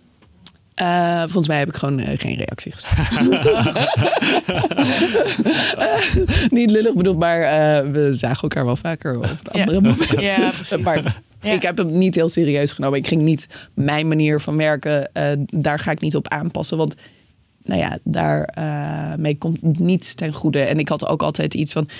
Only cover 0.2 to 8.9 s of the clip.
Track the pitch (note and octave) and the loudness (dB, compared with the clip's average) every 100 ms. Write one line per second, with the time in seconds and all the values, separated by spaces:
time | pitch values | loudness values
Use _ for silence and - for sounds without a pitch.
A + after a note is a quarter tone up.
0.2 | _ _ - - _ - F3+ F3 E3+ E3+ | _ _ -20 -20 _ -4 0 2 2 0
1.2 | D#3+ F3 D#3 D3+ C#3+ - C#3 C3+ - - | 0 0 2 0 -2 -2 -2 -2 -2 -4
2.2 | - - - - - - - - - A#3 | -4 -4 -6 -8 -12 -14 -2 0 0 2
3.2 | B3+ F#4+ A4 G4+ A3+ - C#4+ - - - | 2 4 4 4 2 0 0 0 0 0
4.2 | - F#4 - - - - B3+ - E4+ A4+ | 0 0 0 -2 -2 0 0 2 2 2
5.2 | G4+ - G#3+ D#4+ - - - A3 G3 B2 | 0 0 0 0 -2 -2 0 0 2 2
6.2 | - - - A#3+ A3+ G#3+ A3 F#3+ F#3 E3 | 2 2 2 4 4 4 4 4 2 2
7.2 | E3+ E3+ D3 D#3 D3+ D3 C#3 D3 C#3+ B2+ | 2 2 2 4 4 4 2 2 2 2
8.2 | A#2 A#2+ D#3 - B2 B2+ E3+ | 0 -2 -2 0 0 0 -4